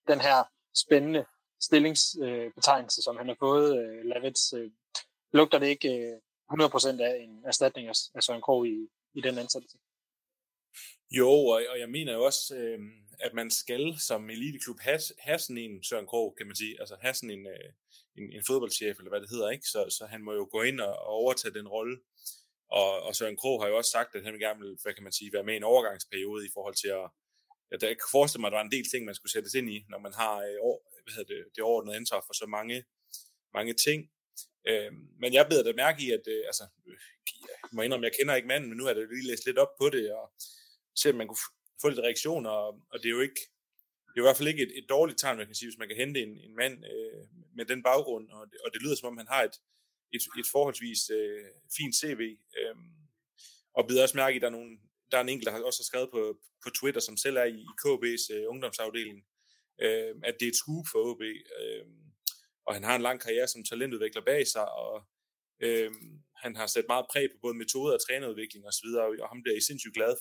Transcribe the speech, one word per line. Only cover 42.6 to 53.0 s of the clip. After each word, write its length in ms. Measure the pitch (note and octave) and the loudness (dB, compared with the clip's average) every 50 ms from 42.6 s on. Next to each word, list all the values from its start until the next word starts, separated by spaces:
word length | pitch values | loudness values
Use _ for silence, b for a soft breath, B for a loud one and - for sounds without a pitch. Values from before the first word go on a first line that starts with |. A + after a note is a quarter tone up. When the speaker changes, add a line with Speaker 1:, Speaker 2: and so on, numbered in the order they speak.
| G#2 G#2+ G#2 - _ _ | -2 -4 -6 -10 _ _
Speaker 2:
og 80 | - B2 | -14 -4
det 60 | - | -2
er 100 | A#2 A#2 B2 | 0 2 2
jo 40 | |
ikke, 200 | C3+ C#3 C#3 - - - _ _ _ _ _ _ _ _ _ _ _ _ | 0 0 -2 -8 -10 -10 _ _ _ _ _ _ _ _ _ _ _ _
det 100 | - A#2+ | -2 6
er 60 | A#2+ | 8
i 40 | C3 | 8
hvert 100 | C3 C3 | 8 8
fald 100 | D3 D3+ | 4 0
ikke 160 | D#3+ D3 C3+ | 2 0 0
et, 140 | A2 - C3+ | -2 -2 -10
et 120 | B2+ - | -4 2
dårligt 300 | C3+ C#3+ E3 E3 - - | 4 4 4 4 2 0
tegn, 180 | - C#3 B2 A2 | 0 0 -2 -2
man 80 | G#2+ | -4
kan 100 | G#2 G#2+ | -8 -8
sige, 140 | - A#2+ A#2+ | -10 -10 -10
hvis 80 | A2 A2+ | -10 -10
man 100 | A2+ G2+ | -10 -10
kan 100 | G#2+ A2+ | -4 -2
hente 240 | B2+ C#3 D3 C3+ | -2 -2 0 -4
en, 160 | A#2 G#2+ G#2+ - | -4 -4 -8 -14
en 180 | - A2 A2 | -20 -16 -4
mand, 300 | A2+ B2 C3+ C3 A#2+ G#2+ | -2 -2 -2 -2 -6 -12
øh, 420 | G#2+ A2 A2 A2 A2+ A2 G#2+ - A2 _ - - _ _ | -10 -10 -8 -8 -10 -12 -16 -18 -20 _ -20 -20 _ _
med 100 | A#2 A#2 | -10 -4
den 180 | G#2+ C3 B2+ A#2 | -4 -4 0 2
baggrund, 460 | B2+ B2+ C#3 C#3+ B2+ A#2+ A2 G#2+ G#2+ | 4 4 4 2 0 -4 -6 -8 -12
og 180 | G2 G#2+ G#2+ G#2 | -18 -20 -20 -20
det, 100 | - - | -20 -12
og 120 | - A#2 - | -12 -10 -10
det 80 | A2 | -6
lyder, 140 | B2 D3 C#3+ | -2 -2 -2
som 120 | B2+ - B2 | -2 -2 -8
om 100 | A#2+ A#2 | -10 -10
han 100 | A2 A2+ | -6 -2
har 160 | C3 C3+ A#2+ | 2 2 2
et, 120 | G#2+ - - _ _ _ _ _ _ _ _ _ _ | 2 0 -8 _ _ _ _ _ _ _ _ _ _
et, 100 | - A#2+ - - - B2 | -8 -6 -6 -6 -6 -4
et 80 | A#2 - | -4 0
forholdsvis, 580 | - C#3+ C#3+ C#3+ B2+ - A#2 A#2+ A2 G#2 - - | 2 2 2 2 0 -4 -8 -6 -4 -4 -4 -2
øh, 360 | A2 G#2+ G#2+ G#2 G#2 G#2 G#2 G2 - - _ _ - - | -2 -2 -2 -2 -6 -8 -12 -18 -20 -20 _ _ -8 -6
fint 180 | D#3 C3+ A#2 | -4 -2 -2
C 80 | - - | -2 -2
V, 180 | D#3 C#3 A2 A2+ A2+ A2 G#2+ _ _ _ B2 | -2 -4 -4 -6 -8 -8 -14 _ _ _ -6
øhm, 300 | A2+ A2+ A2 A#2 A#2 A#2 A2+ - | -6 -6 -8 -12 -18 -20 -20 -20